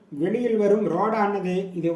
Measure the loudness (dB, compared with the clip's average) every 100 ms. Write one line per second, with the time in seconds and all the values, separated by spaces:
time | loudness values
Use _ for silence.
0 | _ -4 -2 0 0 2 4 2 2 0
1 | 0 0 0 0 -2 -2 -4 -4 -2